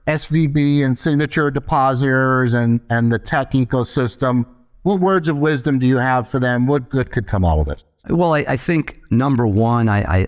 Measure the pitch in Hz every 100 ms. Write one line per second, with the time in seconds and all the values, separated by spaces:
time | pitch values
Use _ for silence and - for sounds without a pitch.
0 | - 151 - 160 151 147 143 143 139 123
1 | 170 147 151 165 147 147 - 151 135 127
2 | 139 131 131 131 123 120 117 117 - 117
3 | 117 113 - 151 131 135 123 131 113 147
4 | 123 - 131 123 117 - _ - 180 196
5 | 190 190 160 143 156 143 147 135 127 127
6 | 127 127 113 131 123 123 127 143 123 131
7 | 123 - - 98 90 78 76 - _ _
8 | - 170 175 151 135 131 - 165 - -
9 | - 117 139 127 113 101 113 120 113 101
10 | - 92